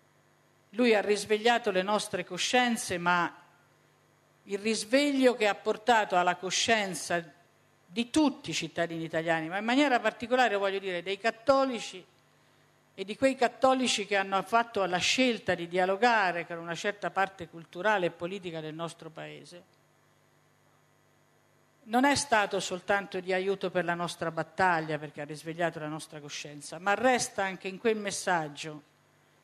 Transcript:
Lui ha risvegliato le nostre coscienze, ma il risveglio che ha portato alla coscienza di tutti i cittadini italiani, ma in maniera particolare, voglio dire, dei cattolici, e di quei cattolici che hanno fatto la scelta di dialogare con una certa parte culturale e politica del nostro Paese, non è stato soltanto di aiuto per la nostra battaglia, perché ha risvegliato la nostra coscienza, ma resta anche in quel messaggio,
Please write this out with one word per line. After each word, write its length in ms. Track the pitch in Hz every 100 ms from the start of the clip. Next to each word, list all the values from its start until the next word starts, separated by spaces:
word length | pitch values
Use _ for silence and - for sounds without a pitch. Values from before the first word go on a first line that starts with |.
| _ _ _ _ _ _ _
Lui 260 | 202 247 214
ha 40 |
risvegliato 720 | 196 208 202 214 220 233 233
le 120 | 185
nostre 420 | 190 208 - 190
coscienze, 760 | 175 180 - 247 247 226 - 180
ma 340 | 175 180 170 - - _ _ _ _ _ _ _ _ _
il 140 | - 196
risveglio 760 | 208 214 202 262 294 277 262 240
che 100 | 214
ha 80 |
portato 640 | 196 - 208 - 233 202 185
alla 180 | 180
coscienza 880 | 175 190 - - 226 196 170 - 175 165 - _ _ _ _ _
di 240 | 180 240
tutti 400 | 311 302 - -
i 40 |
cittadini 500 | 156 160 - 170 165
italiani, 440 | 160 165 165 165 160
ma 100 | 190
in 60 |
maniera 360 | 220 254 285 240
particolare, 560 | 214 214 233 254 247 202
voglio 240 | 196 196
dire, 240 | 190 175
dei 140 | 175 196
cattolici, 840 | 226 220 - 269 269 233 - 185 - _ _ _ _ _ _ _ _ -
e 60 |
di 100 | 190
quei 200 | 208 269
cattolici 720 | 262 233 - 262 262 247 - 196
che 100 | 202
hanno 260 | 196 196
fatto 400 | 190 233 233 208 185
la 100 | 180
scelta 580 | 170 - 262 220 -
di 140 | 175 170
dialogare 800 | 175 185 190 240 226 190 170 160
con 100 | 170
una 180 | 170
certa 360 | 165 208 202 175
parte 360 | 190 190 - 165
culturale 600 | 165 160 175 190 208 175
e 40 |
politica 500 | 165 170 202 180 160
del 140 | 156
nostro 360 | 156 165 - 160
Paese, 540 | 160 151 151 143 175 180 _ _ _ _ _ _ _ _ _ _ _ _ _ _ _ _ _ _ _ _ _
non 220 | - 233 277
è 100 | 269
stato 420 | - 220 202 196
soltanto 640 | 175 185 - 202 190 185
di 140 | 180
aiuto 360 | 185 190 190 185
per 140 | 180
la 80 | 170
nostra 380 | 170 170 - 165
battaglia, 680 | 160 160 - 190 165 160 151
perché 220 | 151 151
ha 60 | 147
risvegliato 520 | 151 156 160 170 165
la 100 | 156
nostra 320 | 156 - 156
coscienza, 580 | 147 - 156 147 - 160
ma 160 | 190
resta 500 | 202 247 247 170 -
anche 240 | 190 185 190
in 80 | 190
quel 220 | 233 220
messaggio, 840 | 202 180 - 180 151 147 160 151 _ _ _ _ _ _